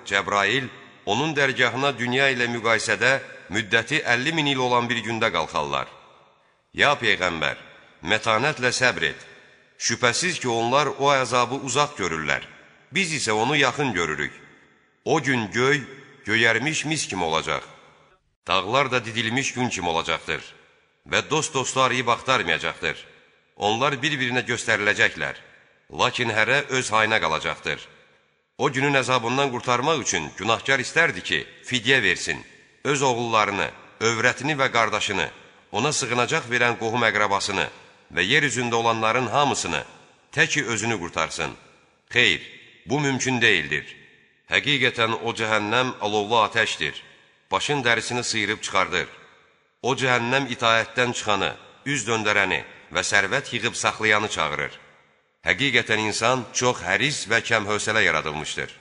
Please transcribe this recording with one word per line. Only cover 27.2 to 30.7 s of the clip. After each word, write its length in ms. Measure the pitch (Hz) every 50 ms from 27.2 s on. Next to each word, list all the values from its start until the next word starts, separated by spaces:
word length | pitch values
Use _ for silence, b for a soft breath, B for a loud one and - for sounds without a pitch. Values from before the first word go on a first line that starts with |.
qalacaqdır. 580 | 85 80 78 78 - 82 73 - - 82 73 67 - - - - _ _ _ _ _ _ _ _ _ _ _ -
O 120 | 120 151 127
günün 220 | 131 139 143 143
əzabından 560 | 135 123 117 127 123 113 117 127 135 143 139 120
qurtarmaq 480 | 120 - 127 127 117 127 156 165 135
üçün 300 | 101 - - 87 76 69 - -
günahkar 420 | 92 110 113 101 - -